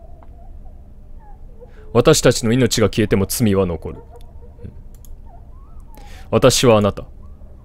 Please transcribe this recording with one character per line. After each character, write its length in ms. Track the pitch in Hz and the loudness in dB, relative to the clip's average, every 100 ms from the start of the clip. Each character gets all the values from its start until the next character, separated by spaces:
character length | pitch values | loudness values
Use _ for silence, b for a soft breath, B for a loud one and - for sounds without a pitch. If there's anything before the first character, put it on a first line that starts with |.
| - - - - - - - - - - - - - - - - - b b | -18 -16 -16 -16 -16 -14 -14 -16 -18 -18 -16 -16 -16 -16 -16 -16 -18 b b
「私 260 | 117 165 156 | 0 4 6
た 100 | 139 | 4
ち 100 | - | 4
の 80 | 110 | 2
命 300 | 123 117 - | 4 4 4
が 80 | 104 | 2
消 160 | - 104 | 4 2
え 20 | |
て 80 | 107 | 2
も 80 | |
罪 300 | 95 - 113 | 2 2 2
は 100 | 95 | 4
残 280 | 92 82 87 | 2 0 -6
る。」 100 | - - - - - - - | -12 -14 -16 -16 -16 -16 -16
う 20 | - | -14
ん。 60 | - - - - - - - - - - - - - B B B | -14 -16 -16 -16 -16 -16 -18 -18 -18 -16 -16 -16 -16 B B B
「私 360 | 113 131 - 131 | 4 6 6 6
は 100 | 110 | 6
あ 60 | |
な 100 | 101 | 6
た。 140 | - - - - - - - | 0 -8 -14 -18 -16 -18 -18